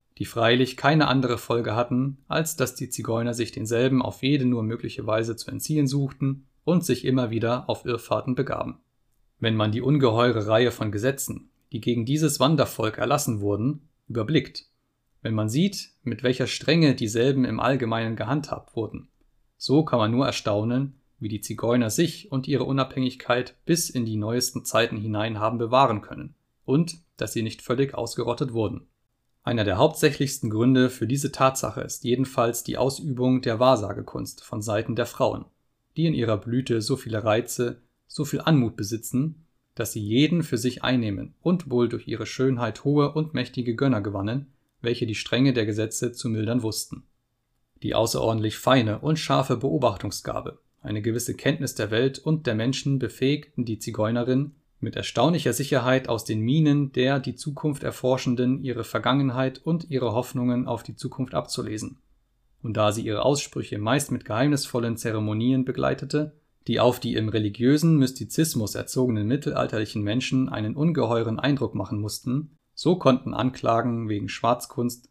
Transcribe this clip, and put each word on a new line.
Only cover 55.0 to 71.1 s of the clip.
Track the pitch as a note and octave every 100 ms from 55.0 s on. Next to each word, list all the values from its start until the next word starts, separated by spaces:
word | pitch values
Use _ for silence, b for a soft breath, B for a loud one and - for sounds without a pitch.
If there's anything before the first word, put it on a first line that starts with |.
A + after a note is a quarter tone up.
| - A#2 C#3+ E3+ -
Sicherheit | A#2+ C#3 C3+ A#2+ C3 B2+
aus | A2+ -
den | A2
Mienen | A2+ D3+ D3+ C#3+ C3+
der | B2+ B2+ C#3
die | B2+
Zukunft | A#2+ D#3 C#3+ D3+ C#3+
Erforschenden | C3+ - B2+ B2+ B2+ A#2+ B2 C3+
ihre | C3 A#2
Vergangenheit | A2+ A#2 A2+ C#3 C#3 A#2+ C3 C3
und | - E3 -
ihre | C3 A#2+
Hoffnungen | A2 A#2+ B2+ B2 B2 B2
auf | A#2
die | - A2
Zukunft | B2+ - C3
abzulesen. | - - - A2+ G#2+ - - _ _ _ _ _ _
Und | A2+ G#2+
da | G#2+
sie | G#2+
ihre | A#2 G#2+
Aussprüche | B2+ C#3 - - G#2 G#2+
meist | G#2+ C#3+ D3
mit | B2 -
geheimnisvollen | A2 C#3+ C#3+ - B2 A#2 A2
Zeremonien | A#2+ G#2+ G#2+ G#2+ A#2+ C3
begleitete, | C3 B2+ C3+ C3+ C#3 D3 D3+ - _ _ -
die | A2+
auf | A#2 B2
die | A#2
im | A#2 G#2+
religiösen | A2 G#2+ G#2 A#2+ D3 E3 D#3
Mystizismus | B2+ - G#2 - D#3+ B2+ G#2+
erzogenen | A2+ - C3 B2+ A2 G#2
mittelalterlichen | C#3 D#3 C#3 A#2+ A2+ G#2+ G#2+
Menschen | G#2 A#2 - C3 C3
einen | A#2 G#2+ B2+
ungeheuren | D#3+ C#3+ A2+